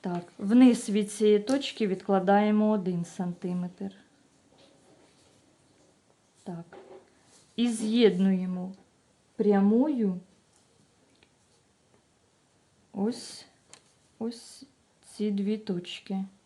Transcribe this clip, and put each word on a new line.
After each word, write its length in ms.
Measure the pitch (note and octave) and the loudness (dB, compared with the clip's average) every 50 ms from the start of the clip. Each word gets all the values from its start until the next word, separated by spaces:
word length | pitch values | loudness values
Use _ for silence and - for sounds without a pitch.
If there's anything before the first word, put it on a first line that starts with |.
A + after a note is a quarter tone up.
Так, 320 | - G3 F3 F3 F3 - _ | -6 -6 -8 -8 -8 -12 _
вниз 520 | - G3+ G3 A3+ B3 C4 B3+ A#3 - - - | -10 -2 2 6 8 8 8 6 4 -2 -2
від 220 | G3 G#3+ G#3 G3+ | -2 -2 -2 -2
цієї 280 | - - A3 G#3+ G#3 G#3 | -4 0 4 4 4 4
точки 480 | G#3 G#3 C4 C#4 C#4 - - - A3+ | 2 0 -4 -2 -4 -6 -6 -4 -2
відкладаємо 800 | G3 F#3 F#3 - - G3 F#3+ F3+ F#3 G3 G3+ G#3+ G#3 G#3+ G#3+ G#3+ G#3+ | -2 -2 -4 -2 0 0 0 4 4 4 4 4 4 2 2 2 2
один 360 | G#3+ G#3 F3+ F#3 F3+ F3 E3+ | 0 0 -2 -2 -4 -4 -6
сантиметр. 880 | - - - F#3 F3 F3 F3 - F3+ F3+ F3+ F3+ F3+ F3+ - G3 G3 - - - _ _ _ _ _ _ _ _ _ _ _ - _ _ _ _ _ _ _ _ _ _ _ _ _ _ _ _ _ _ _ _ _ _ _ _ _ _ _ _ _ _ _ _ _ _ _ _ | -8 -8 -8 -8 -8 -8 -8 -8 -8 -6 -6 -8 -8 -10 -12 -12 -12 -12 -16 -20 _ _ _ _ _ _ _ _ _ _ _ -20 _ _ _ _ _ _ _ _ _ _ _ _ _ _ _ _ _ _ _ _ _ _ _ _ _ _ _ _ _ _ _ _ _ _ _ _
Так. 340 | G3+ F3 E3 E3+ - - - - - - - _ _ _ _ _ _ _ - _ _ _ | -14 -12 -12 -14 -16 -20 -20 -20 -20 -20 -20 _ _ _ _ _ _ _ -20 _ _ _
І 120 | - A#3 | -2 -2
з'єднуємо 1040 | A#3+ A3+ A3 A3 G#3+ A3 A#3+ A#3+ G3+ F3+ F3 F#3+ F#3+ F#3+ F3+ F#3 F#3 F3+ F3+ F3+ F#3 F#3+ - _ _ _ _ _ _ _ _ _ _ _ | -2 -2 -4 -4 -2 2 4 4 4 4 4 0 0 0 0 -2 -6 -6 -8 -8 -10 -14 -18 _ _ _ _ _ _ _ _ _ _ _
прямою 840 | - A3 G#3 G3+ G3 G3 G3+ G#3+ A#3+ C4 D#4 C#4+ B3 A3 G3 F3+ F3+ - _ _ _ _ _ _ _ _ _ _ _ _ _ _ _ _ _ _ _ _ _ _ _ _ _ _ _ _ _ _ _ _ _ _ _ _ _ _ _ _ _ _ _ _ _ _ _ _ _ _ _ _ _ _ | 0 2 2 4 4 4 4 4 4 2 2 0 0 -2 -2 -2 -4 -10 _ _ _ _ _ _ _ _ _ _ _ _ _ _ _ _ _ _ _ _ _ _ _ _ _ _ _ _ _ _ _ _ _ _ _ _ _ _ _ _ _ _ _ _ _ _ _ _ _ _ _ _ _ _
ось, 520 | G3 G3 A3 B3 - - - - - - _ _ _ _ _ - - _ _ _ _ _ _ _ _ | -4 -4 -4 -4 -8 -14 -18 -18 -20 -20 _ _ _ _ _ -20 -20 _ _ _ _ _ _ _ _
ось 440 | A3 A#3 A#3 - - - - - C4+ _ _ _ _ _ _ _ | -10 -10 -10 -10 -20 -20 -20 -20 -20 _ _ _ _ _ _ _
ці 300 | _ - - - G#3 G#3+ | _ -20 -10 -6 -4 -4
дві 260 | G3+ G3 G3 G3+ G#3+ | -2 -2 -2 -4 -4
точки. 680 | G#3 G#3+ - F#3 F3 F3 - - - _ - G3 F#3+ F#3+ F#3+ _ _ _ | -6 -6 -6 -8 -8 -8 -10 -16 -16 _ -8 -8 -8 -8 -10 _ _ _